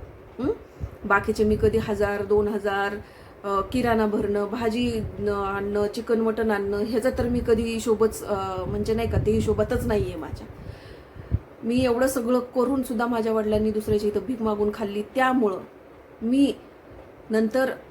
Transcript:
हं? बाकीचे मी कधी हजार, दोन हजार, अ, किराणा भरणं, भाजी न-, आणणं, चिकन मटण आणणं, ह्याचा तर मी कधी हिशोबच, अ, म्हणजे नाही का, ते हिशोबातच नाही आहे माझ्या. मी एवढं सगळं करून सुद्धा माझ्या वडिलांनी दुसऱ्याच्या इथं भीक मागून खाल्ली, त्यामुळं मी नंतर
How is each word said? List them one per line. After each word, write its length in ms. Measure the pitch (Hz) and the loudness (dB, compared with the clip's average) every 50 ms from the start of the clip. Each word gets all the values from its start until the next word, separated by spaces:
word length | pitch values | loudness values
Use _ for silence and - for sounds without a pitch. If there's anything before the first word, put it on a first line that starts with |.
| - - - - - - - - | -18 -18 -18 -20 -20 -20 -10 -4
हं? 100 | 247 330 466 - - - - - - - - - - | -2 -2 -2 -4 -6 -20 -12 -10 -10 -10 -10 -10 -2
बाकीचे 380 | 202 202 202 202 220 214 - 214 | 2 2 2 2 0 0 2 2
मी 140 | 214 214 - | 2 2 4
कधी 160 | 220 214 202 | 2 2 2
हजार, 480 | 220 220 226 208 202 208 202 202 202 196 | 2 0 -2 0 0 0 0 0 -4 0
दोन 220 | 196 208 208 208 | 2 2 2 2
हजार, 500 | 208 220 202 196 208 196 202 202 202 208 208 - - - - - - - - - | 2 -2 -2 -2 -2 -2 0 -2 -2 -4 -6 -12 -16 -20 -20 -20 -20 -20 -12 -6
अ, 180 | 202 196 196 | -2 -2 -2
किराणा 440 | 190 196 - 254 233 233 226 220 214 | -2 0 -2 0 0 2 2 2 2
भरणं, 400 | 208 208 247 214 202 208 202 202 | 2 0 0 0 0 0 0 0
भाजी 560 | 196 220 247 233 220 214 247 247 233 233 220 208 - - 196 | -2 -4 -2 -2 -2 0 0 -2 0 -2 -2 -4 -6 -6 -4
न-, 100 | 202 208 | -2 -2
आणणं, 580 | 202 202 196 196 202 202 202 202 202 208 208 208 - | -2 -2 -2 -2 -4 -4 -4 -2 0 0 0 0 -2
चिकन 240 | 240 220 - 233 226 | -6 -2 0 2 2
मटण 320 | 226 220 214 240 220 220 | 2 0 0 0 0 0
आणणं, 260 | 208 202 196 196 208 | 0 0 0 -2 -2
ह्याचा 320 | 202 214 214 254 220 247 254 | -2 -2 0 0 0 0 0
तर 200 | 254 254 240 240 | 0 0 0 0
मी 120 | 247 240 233 | 0 0 2
कधी 160 | 240 226 220 233 | 2 2 2 2
हिशोबच, 600 | 226 226 220 214 240 220 208 226 214 214 - - | 0 -2 -2 0 0 2 4 4 2 2 -2 -4
अ, 400 | - 208 190 190 190 185 185 185 | -4 -2 -2 -2 -4 -4 -4 -4
म्हणजे 300 | - 208 208 208 220 220 | -4 -2 -2 0 0 0
नाही 180 | 226 202 180 | 0 0 0
का, 60 | 208 175 - | 0 2 2
ते 60 | 208 | 4
हिशोबातच 540 | 220 220 214 220 208 208 214 - 254 240 - | 2 2 2 2 2 2 2 0 0 -2 0
नाही 180 | 240 214 202 190 | 0 0 0 0
आहे 120 | 180 175 | -2 -4
माझ्या. 320 | - - - - - - - - - - - - - - - - - - - - - - - - - - - - - - | -8 -8 -10 -10 -12 -12 -16 -16 -16 -16 -16 -16 -16 -18 -18 -18 -18 -20 -20 -18 -18 -6 -4 -4 -4 -4 -6 -18 -8 -4
मी 200 | 226 240 254 262 | 0 2 2 4
एवढं 240 | 247 233 247 262 | 4 4 4 4
सगळं 320 | 269 - 262 226 240 254 247 | 2 2 0 0 2 2 2
करून 440 | 247 - - 254 240 247 277 262 247 | 2 0 0 0 2 2 2 0 0
सुद्धा 240 | - 240 220 233 | -2 0 0 0
माझ्या 260 | 240 247 226 220 226 220 | 0 2 0 2 2 2
वडिलांनी 380 | 220 208 214 214 214 214 214 | 2 2 2 2 2 2 0
दुसऱ्याच्या 380 | 214 214 214 220 214 208 208 208 | 0 -2 0 0 0 2 2 2
इथं 160 | 208 202 190 | 0 0 -2
भीक 160 | - 262 220 | -2 -4 -2
मागून 280 | 220 214 208 208 208 208 208 | 0 -2 0 0 0 -2 0
खाल्ली, 280 | - 220 202 202 208 | -2 -6 -4 -4 -4
त्यामुळं 580 | 208 - - 262 254 262 254 247 220 202 185 - - - - - - - - - - - - - | -6 -4 0 2 2 4 4 4 2 2 0 -2 -8 -14 -20 -20 -20 -20 -20 -20 -20 -20 -14 -6
मी 320 | 226 226 254 277 285 247 - - - - - - - - - - - - - - - - | -2 0 4 4 4 4 2 -2 -10 -20 -20 -20 -20 -20 -20 -20 -20 -20 -20 -20 -8 -2
नंतर 400 | 214 220 226 214 220 262 262 254 262 - - - | 0 2 2 2 2 2 0 0 -2 -6 -12 -20